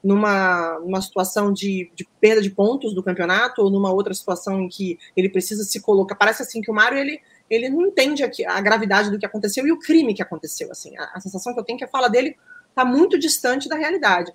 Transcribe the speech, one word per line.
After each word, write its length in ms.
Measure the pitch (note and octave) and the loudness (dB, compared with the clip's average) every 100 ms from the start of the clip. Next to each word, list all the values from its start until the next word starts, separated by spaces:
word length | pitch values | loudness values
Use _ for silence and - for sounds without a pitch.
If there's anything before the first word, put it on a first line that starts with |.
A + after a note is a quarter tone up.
numa, 760 | G3 G3+ G#3 G3 F#3+ F3 E3 D#3+ | 4 2 4 2 2 2 -2 -6
numa 200 | F3 F#3+ | -4 -4
situação 520 | F#3+ - F#3+ G#3+ G3+ | -4 -4 -2 0 0
de, 380 | G3 G3 F#3+ F3 | 0 -2 -4 -6
de 120 | - F#3+ _ | -12 -18 _
perda 200 | G#3+ A3 | 4 6
de 100 | G3 | 2
pontos 440 | G3 G3+ C4+ A#3 | 2 2 2 -4
do 80 | F#3 | -4
campeonato, 600 | F#3 F#3 E3+ F#3+ B3 B3 | -4 -2 0 2 0 2
ou 80 | G3+ | 2
numa 220 | G3 G3 | 2 2
outra 200 | F#3+ G3+ | 0 -2
situação 460 | F#3 - F3+ - F#3+ | -6 -6 -6 -4 -4
em 80 | F3+ | -4
que 300 | - F#3+ E3+ - - | -6 -8 -8 -6 -2
ele 120 | F#3 | 0
precisa 360 | F#3+ F3+ G#3+ | 0 -2 -6
se 160 | G3+ G#3 | -6 -6
colocar. 340 | - G3 F#3+ | 2 2 2
Parece, 280 | G3 G#3 A3+ | 2 2 2
assim, 180 | C4 A3+ | -6 -8
que 100 | G#3+ | -4
o 40 | |
Mário, 240 | G#3+ A3+ C#4 | 2 2 2
ele, 220 | C#4 D4+ _ _ _ | -4 -6 _ _ _
ele 200 | A3+ B3+ | -2 0
não 140 | C#4+ F#4+ | 0 0
entende 380 | G4 C4+ C#4+ | 2 0 0
a, 60 | C4 - - | -4 -4 -4
a 120 | F#3 | -2
gravidade 500 | G3+ G#3+ G#3 G3 G#3 | 2 0 2 2 2
do 80 | G3+ | -2
que 80 | G3+ | -6
aconteceu 400 | G#3+ G#3 A3+ C#4 | -6 -4 -2 0
e 60 | |
o 60 | D#4+ | -2
crime 360 | - D#4+ C4 | 4 4 4
que 80 | G3 | -2
aconteceu. 480 | F3+ D#3+ D3+ - D#3 | -6 -8 -10 -10 -12
Assim, 260 | - - - | -12 -18 -14
a, 160 | D#3 | -14
a 60 | - | -12
sensação 340 | F#3+ F#3 B3 | -12 -10 -8
que 60 | B3 | -8
eu 40 | |
tenho 120 | G#3 A#3+ | -8 -10
é 20 | |
que 60 | |
a 40 | B3+ | -6
fala 200 | C4 B3 | 0 2
dele 280 | A#3 C4+ - _ - _ | 2 0 -6 _ -20 _
tá 100 | - | -2
muito 340 | B3+ C4 F#4 E4+ | 2 4 4 4
distante 500 | D#4 - B3 C4 C#4 | 0 -2 0 -2 -2
da 80 | D#4 | -4
realidade. 560 | D#4 F4+ B3+ F3+ F3 | -2 0 2 2 -2